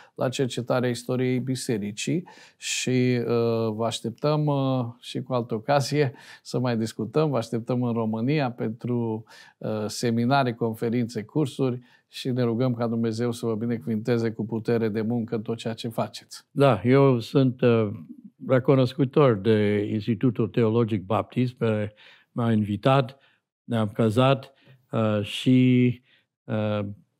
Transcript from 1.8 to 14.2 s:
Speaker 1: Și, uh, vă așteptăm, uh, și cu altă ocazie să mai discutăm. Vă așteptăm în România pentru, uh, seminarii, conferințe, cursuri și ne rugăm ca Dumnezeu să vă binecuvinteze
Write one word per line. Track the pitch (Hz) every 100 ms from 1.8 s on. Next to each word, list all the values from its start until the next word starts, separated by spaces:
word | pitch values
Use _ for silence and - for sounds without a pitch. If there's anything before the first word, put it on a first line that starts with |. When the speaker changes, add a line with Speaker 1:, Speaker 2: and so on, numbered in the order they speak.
| 101 107 - 151 - - - _
Speaker 1:
Și, | - - - 127 123 123
uh, | 117 120 117 113 113
vă | 107
așteptăm, | 113 110 117 113 147 151 151
uh, | 143 135 131 117 120
și | - 131
cu | 123
altă | 131 117
ocazie | 113 - 107 123 143 143 - - -
să | - 135
mai | 123 117
discutăm. | 110 - 110 151 156
Vă | 127
așteptăm | 113 117 113 127
în | 123
România | 117 113 113 120 156 135
pentru, | 117 117 113 123 120 117 110 113 - - _
uh, | - 107 104
seminarii, | - 123 117 120 139 127
conferințe, | 113 117 110 117 117 117 117
cursuri | 101 151 147 - 135 123 - _ _
și | - 139
ne | 127
rugăm | 123 113 131
ca | 120 120
Dumnezeu | 117 113 110 120
să | 117 117
vă |
binecuvinteze | 110 120 117 113 110 113 120